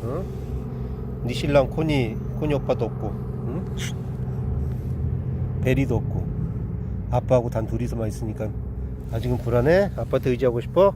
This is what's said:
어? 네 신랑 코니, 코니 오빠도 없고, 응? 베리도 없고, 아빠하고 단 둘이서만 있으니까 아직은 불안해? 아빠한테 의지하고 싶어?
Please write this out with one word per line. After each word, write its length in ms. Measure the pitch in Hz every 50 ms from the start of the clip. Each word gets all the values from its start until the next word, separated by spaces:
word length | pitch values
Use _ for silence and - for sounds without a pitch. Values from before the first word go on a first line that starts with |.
| -
어? 220 | 117 131 165 190 - - - - - - - - - - - - - - - - - - - -
네 100 | 120 123
신랑 360 | - - 147 143 143 131 123
코니, 460 | - - 160 156 151 139 123 107 110 - - - - -
코니 140 | - 151 147
오빠도 300 | 131 - - 127 - 120
없고, 220 | 107 - - 113 107 98 - - - - - -
응? 280 | 113 - - 95 95 - - - - - - - - - - - - - - - - - - - - - - - - - - - - - - - - - - - - - -
베리도 340 | - 127 131 127 139 123 120
없고, 320 | 107 101 - - - - - - - - - - - - - - - - - - - - -
아빠하고 380 | 120 123 - - 127 123 117 117
단 180 | - 113 110
둘이서만 400 | 101 113 113 123 117 120 117 110
있으니까 420 | 107 104 - 113 107 107 - 107 107 104 - - - - - - - - - - -
아직은 260 | - 117 113 123 123
불안해? 540 | 120 - 120 120 120 120 147 170 190 202 190 127
아빠한테 360 | 131 113 - - 135 123 135
의지하고 300 | 123 117 131 127 117 123
싶어? 320 | 123 - - 170 190 196 156